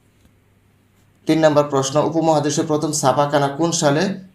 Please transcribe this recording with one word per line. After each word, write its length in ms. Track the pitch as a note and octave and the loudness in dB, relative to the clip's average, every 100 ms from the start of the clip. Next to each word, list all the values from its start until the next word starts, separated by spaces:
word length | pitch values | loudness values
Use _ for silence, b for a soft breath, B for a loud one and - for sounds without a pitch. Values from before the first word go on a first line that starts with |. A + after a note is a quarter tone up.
| _ _ _ _ _ _ _ _ _ _ _ _ - | _ _ _ _ _ _ _ _ _ _ _ _ -2
তিন 200 | D#3 D#3 | 2 4
নম্বর 180 | D3 | 4
প্রশ্ন, 420 | C#3+ C#3 C3+ D3 D3 | 2 0 0 -2 -2
উপমহাদেশে 580 | D#3+ E3 D#3 C#3+ D3 | 0 0 0 0 -2
প্রথম 280 | D#3 D3+ D#3 | -2 -2 -2
ছাপাখানা 560 | D3 C#3 C3+ C#3+ D3 C#3+ | 0 0 2 0 0 -2
কোন 240 | C#3+ E3+ | -2 -2
সালে 480 | E3 D3+ C#3+ G3 F#3+ - | 0 0 0 -2 -6 -12